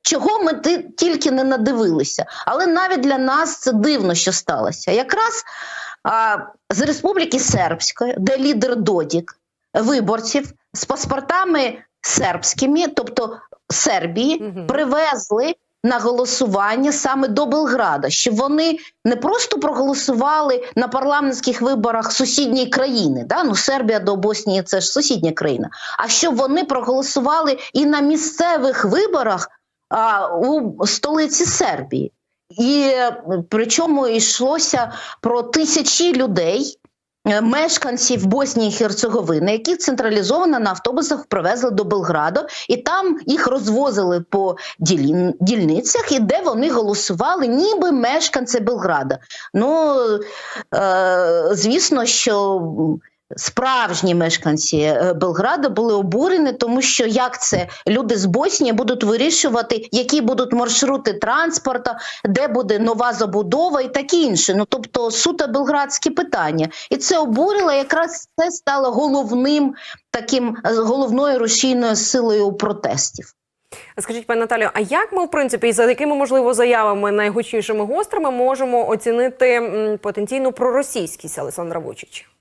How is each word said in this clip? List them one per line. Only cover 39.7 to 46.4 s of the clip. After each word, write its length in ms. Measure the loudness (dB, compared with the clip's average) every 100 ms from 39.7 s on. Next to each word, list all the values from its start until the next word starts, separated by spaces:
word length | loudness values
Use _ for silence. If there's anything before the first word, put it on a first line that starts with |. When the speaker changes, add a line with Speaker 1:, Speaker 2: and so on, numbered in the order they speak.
| -2
Speaker 1:
централізовано 800 | 0 0 0 2 2 2 2 2
на 120 | 0
автобусах 560 | -2 -2 -2 -2 -4 -2
привезли 440 | -2 0 0 0
до 140 | 0
Белграду, 560 | 0 0 0 0 0 -2 -4 -6 -2
і 80 | -2
там 420 | 0 0 0 -2 -2
їх 200 | 0 0
розвозили 720 | 0 0 2 2 2 2 0 0
по 260 | 0 0 -4 -10 -2
ділін-, 560 | 0 2 2 2 2 0
дільницях, 720 | 0 2 2 2 0 -2 0
і 60 | 0
де 200 | 2 2